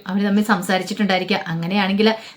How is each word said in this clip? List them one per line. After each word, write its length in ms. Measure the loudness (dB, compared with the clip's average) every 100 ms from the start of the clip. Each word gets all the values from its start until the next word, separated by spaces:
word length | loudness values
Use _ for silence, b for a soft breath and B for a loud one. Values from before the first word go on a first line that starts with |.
| -4
അവർ 140 | -2
തമ്മിൽ 220 | 2 2
സംസാരിച്ചിട്ടുണ്ടായിരിക്കുക. 1000 | 2 0 0 -2 -2 -2 0 0 0 -2 -2
അങ്ങനെയാണെങ്കിൽ 680 | -4 -2 0 0 2 2 2 B